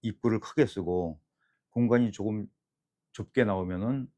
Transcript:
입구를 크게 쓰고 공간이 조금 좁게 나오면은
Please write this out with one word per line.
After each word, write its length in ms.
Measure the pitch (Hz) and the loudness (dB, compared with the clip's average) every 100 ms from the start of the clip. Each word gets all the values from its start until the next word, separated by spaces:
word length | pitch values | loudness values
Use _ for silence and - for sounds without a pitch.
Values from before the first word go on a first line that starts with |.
입구를 380 | 117 - 120 113 | -6 0 0 0
크게 260 | - - 143 | -2 2 2
쓰고 540 | - 87 90 85 80 _ _ _ _ _ | 2 -2 -2 -2 -6 _ _ _ _ _
공간이 400 | - 120 120 117 | 0 4 4 2
조금 360 | 98 101 107 101 _ _ _ _ _ _ | 0 -4 -4 -8 _ _ _ _ _ _
좁게 320 | - 104 - | -12 -4 0
나오면은 680 | 110 95 90 90 110 135 127 | 2 2 -2 -2 -2 -2 -6